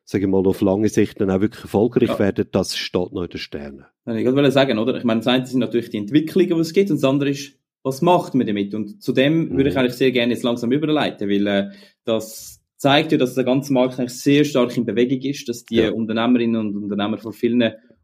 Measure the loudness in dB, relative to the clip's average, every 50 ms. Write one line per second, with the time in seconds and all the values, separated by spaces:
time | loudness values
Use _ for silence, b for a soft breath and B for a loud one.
0 | _ -4 -4 -2 0 2 2 2 2 2 2 2 2 2 2 2 0 0 2 2
1 | 0 0 0 -4 -2 0 0 0 0 -2 -4 -6 -8 -2 0 2 2 2 2 2
2 | 2 2 0 0 0 0 0 -2 -2 0 0 -2 0 -2 -4 -8 -6 -4 -2 -2
3 | -2 -4 -6 -8 -8 -8 -8 -12 -12 -12 -12 -12 -12 -14 -16 -18 -20 _ _ _
4 | -10 -8 -4 -2 0 0 2 4 4 4 4 4 4 2 2 2 2 2 2 2
5 | 0 0 0 0 2 2 0 0 0 -2 -2 -2 -2 0 0 -2 -2 -2 -6 -6
6 | -4 0 0 0 2 2 2 2 2 2 2 0 0 0 0 0 0 2 0 0
7 | 0 2 2 2 0 -2 -4 -4 -8 -14 _ _ _ _ _ _ -6 -6 -2 0
8 | 4 4 4 4 2 0 0 0 0 0 0 -2 -2 -4 -4 -8 -8 -8 -12 -12
9 | -6 -2 2 2 4 4 4 2 0 0 0 0 0 2 2 2 0 0 0 2
10 | 0 2 2 2 0 0 0 -2 -2 -2 -2 -2 0 0 0 0 0 0 0 0
11 | 0 -2 -4 -4 -2 0 0 0 0 2 0 0 -2 -4 B B B B B B
12 | -4 -2 -2 -2 -4 -6 -14 -16 -18 -18 -20 _ _ _ _ -2 0 2 2 2
13 | 2 2 2 2 0 0 0 -2 0 0 0 0 0 0 2 2 2 0 0 -4
14 | -6 -6 -6 -4 0 2 4 4 4 2 2 0 0 0 0 -4 -2 -2 0 0
15 | 2 0 0 -2 -4 -6 -8 -8 -8 -10 -10 -10 -8 -2 0 2 2 2 0 -4
16 | -4 -4 -2 -2 2 2 2 2 2 0 0 -2 -2 -4 -6 -6 -6 -6 -4 -4
17 | -2 -4 -4 -6 -8 -12 -12 -8 -6 -2 0 0 0 0 -2 B B B B B